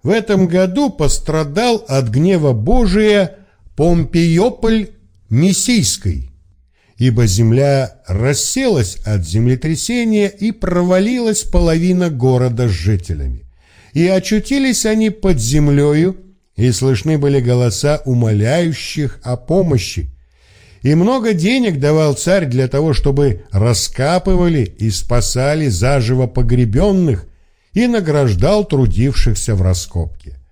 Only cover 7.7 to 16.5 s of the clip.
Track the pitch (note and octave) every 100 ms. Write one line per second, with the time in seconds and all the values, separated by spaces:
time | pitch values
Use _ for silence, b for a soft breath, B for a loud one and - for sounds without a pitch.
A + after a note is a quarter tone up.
7.7 | C#3 B2+ - - F#2 B2 C#3+ - C4 C4
8.7 | E3 F#2+ - G#2+ G#2 D#2+ G2 A#2+ B2+ D#3
9.7 | D#3+ - A#3+ A3+ G#3+ G3+ G3+ G#3+ A3 F#3
10.7 | F3 F3+ F#3 G#3 B3 A3+ G#3+ - F3+ E3+
11.7 | D#3+ F3 F3+ F3 C3+ B2+ B2+ B2+ A#2 B2
12.7 | F2 F2+ G2+ - D#2 C2 B1 - b b
13.7 | b b C#3+ F3 F#3+ F#3 G#3+ G#3 C#4 C4+
14.7 | A#3 G#3+ A3 A3 - F#3+ D3+ A2 D3+ D3
15.7 | C#3+ D3 D3+ F3 F#3 - _ _